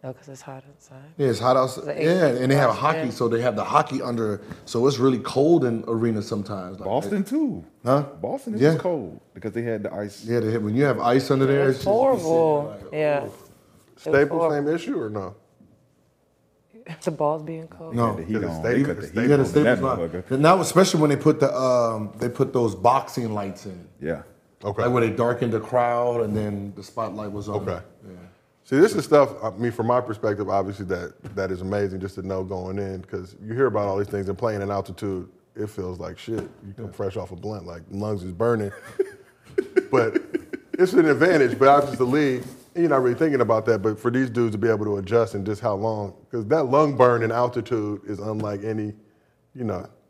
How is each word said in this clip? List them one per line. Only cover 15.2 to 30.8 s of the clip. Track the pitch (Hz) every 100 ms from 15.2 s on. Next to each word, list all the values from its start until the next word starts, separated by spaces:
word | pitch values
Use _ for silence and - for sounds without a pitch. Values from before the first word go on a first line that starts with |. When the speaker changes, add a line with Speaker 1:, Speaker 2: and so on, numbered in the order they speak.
| 95 101 _ _ _ _ _ _ _ _ _ _ _ _ _ 226 240 160
Speaker 1:
The | -
balls | 156 147 156
being | 156 160 160
cold. | - 165 117
Speaker 2:
No. |
Speaker 3:
They | 117
had | 98
the |
heat | 82
Speaker 4:
Yeah, | 107
the | 90
Speaker 3:
on. | 82
Speaker 4:
Staples, | 95 131
Speaker 3:
They |
cut | 139
the |
Speaker 4:
the | -
Speaker 3:
heat | 76
Speaker 4:
Staples. | 95 123
Speaker 2:
Yeah, | 143
the |
Speaker 3:
on | 131
in | 147
that | 151 120
Speaker 2:
Staples |
not. | 131 120
Speaker 3:
motherfucker. | 82 87 - 131
Speaker 2:
Now, | 156 185
especially | 165 165 196 170
when | 151
they | 139
put | 156 151
the, | 139 127
um, | 131 123 117 110 104 104
they | 120
put | - 135
those | 127 117 92
boxing | 104 131 131 - 117
lights | 107 98 92 101
in. | 90 85 _
Speaker 3:
Yeah. | 73 71 - - _ _
Speaker 4:
Okay. | 101 101
Speaker 2:
Like, | 120
where | 123
they | 113
darkened | - 117 120 123
the | 110
crowd | - 123 120 120 123 120
and | 110 107
then | 104 101 101 101
the |
spotlight | 95 - 110 98 104
was | 104 101
on. | 104 98
Speaker 4:
Okay. | 87 - _ 104
Speaker 2:
Yeah. | 90 90 _ _ _
Speaker 4:
See, | _ 139
this | 208
is | 214 143
stuff, | 147 131 98
I | 110
mean, | 95 120
from | 113 113
my | 123
perspective, | 123 107 110 101 98
obviously, | 98 95 98